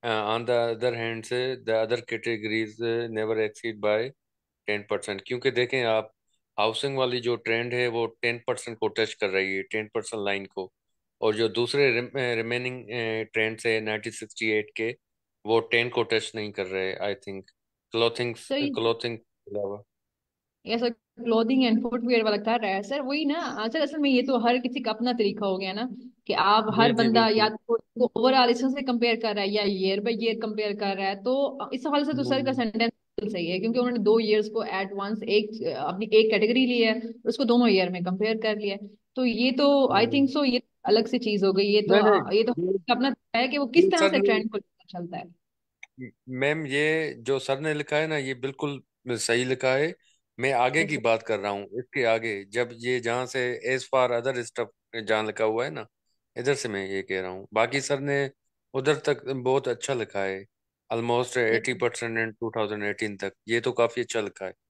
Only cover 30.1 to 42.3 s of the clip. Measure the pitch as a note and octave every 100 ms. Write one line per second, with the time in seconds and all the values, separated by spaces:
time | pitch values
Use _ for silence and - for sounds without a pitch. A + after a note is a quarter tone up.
30.1 | A#3 A3+ A3 A3 G#3 G#3+ G3+ G3+ F#3+ F#3+
31.1 | G3 G#3+ C4 C#4 - G#3 B3+ D#4 D4 D4
32.1 | C#4 B3+ C4 C4 B3+ A3+ G#3+ A#3 - _
33.1 | - G#3 G3 E3 F#3 A3+ A#3 B3 A#3+ G3+
34.1 | A3+ A3 G#3+ G#3 A3 - F#3+ G3 G3 G3
35.1 | A3 - G#3 G#3 - - B2+ D3 F3+ A3
36.1 | G#3+ A3 G#3+ G#3+ A#3+ B3+ A#3+ A3 A3 A3+
37.1 | - A3 A#3+ B3+ A#3+ A#3+ F#3+ F3+ F3+ F3+
38.1 | F#3 G#3+ A3 A3 G#3 G#3 G3 G3+ - _
39.1 | - B3+ A3 B3+ C4 C#4+ C#4 C4 G3 A#3
40.1 | C#4 C#4 C#4 C#4 A#3+ _ _ - G#3 A3+
41.1 | B3 A#3 G#3 F#3+ F#3 G3 G#3 G#3 G3+ G#3
42.1 | G3 D3